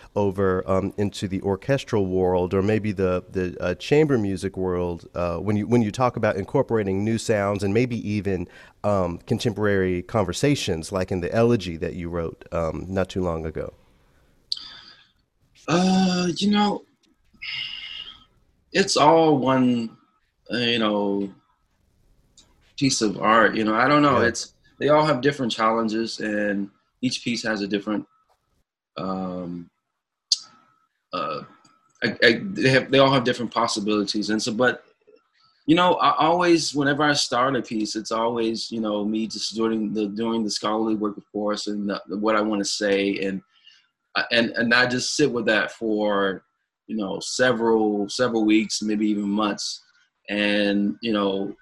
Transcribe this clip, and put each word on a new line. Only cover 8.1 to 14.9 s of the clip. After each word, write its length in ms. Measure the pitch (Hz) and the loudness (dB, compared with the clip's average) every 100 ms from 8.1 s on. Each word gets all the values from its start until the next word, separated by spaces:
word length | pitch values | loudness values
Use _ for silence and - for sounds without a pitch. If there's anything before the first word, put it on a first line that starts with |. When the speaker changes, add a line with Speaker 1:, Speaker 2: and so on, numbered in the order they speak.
| 104 98 92 87 - - _ | -4 -2 -4 -6 -12 -20 _
Speaker 1:
um, 360 | 104 101 87 85 - | -2 0 0 -4 -4
contemporary 760 | 113 123 101 104 98 92 90 | -2 -2 0 0 2 2 0
conversations, 880 | - 113 90 87 147 139 - 82 82 | -2 -2 -2 0 0 0 -2 -4 -4
like 180 | 95 92 | -4 -2
in 100 | 92 | -2
the 120 | 85 | -2
elegy 440 | 110 117 120 90 82 | 2 2 2 -2 -6
that 180 | 85 | -6
you 140 | 87 85 | -6 -6
wrote, 360 | 85 82 - - | -6 -6 -8 -8
um, 320 | 85 82 76 85 | -4 -4 -4 -4
not 200 | 95 90 | -4 -2
too 140 | 101 | -2
long 240 | 87 82 80 | -2 -2 -6
ago. 260 | 78 - - _ _ _ _ _ _ _ - - - - | -8 -10 -14 _ _ _ _ _ _ _ -12 -10 -20 -20